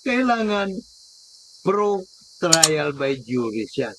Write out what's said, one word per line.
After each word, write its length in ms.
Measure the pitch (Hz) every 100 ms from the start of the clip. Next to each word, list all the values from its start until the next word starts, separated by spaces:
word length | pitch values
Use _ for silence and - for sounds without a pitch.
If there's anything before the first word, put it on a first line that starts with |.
kailangan 680 | 262 240 262 233 220 208 196 190 - - - - - - - -
pro 400 | 175 202 208 196 185 - - -
trial 540 | 170 165 156 151 147 139
by 160 | 135 135
jury 480 | 113 123 113 110 101
siya. 240 | - 120